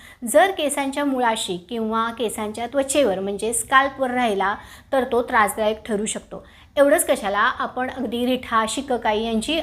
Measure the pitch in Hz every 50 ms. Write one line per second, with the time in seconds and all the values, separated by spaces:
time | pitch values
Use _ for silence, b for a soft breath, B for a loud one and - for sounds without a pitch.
0 | B B B B 247 220 247 302 370 392 381 359 302 269 277 285 277 269 269 294
1 | 285 285 262 247 247 226 226 220 - - 180 180 175 - 240 226 226 220 226 226
2 | 226 233 226 226 240 208 208 - 214 208 220 226 233 240 247 277 269 269 277 302
3 | 277 214 185 185 196 202 202 190 208 220 240 - - - - 262 277 285 277 269
4 | 262 247 247 247 247 226 202 196 190 196 214 B B B B B B - - 269
5 | 247 247 233 233 240 - 247 226 208 202 - - 214 214 220 214 - - 214 202
6 | 220 208 - 214 - - - - B B B B B B - 285 277 285 302 349
7 | - - 277 - 214 196 196 202 220 254 - - 262 226 - 254 254 262 - 269
8 | 233 220 220 233 247 247 254 233 - - 233 220 220 214 - 269 254 - 247 233
9 | - 226 214 214 226 233 226 220 220 - 311 330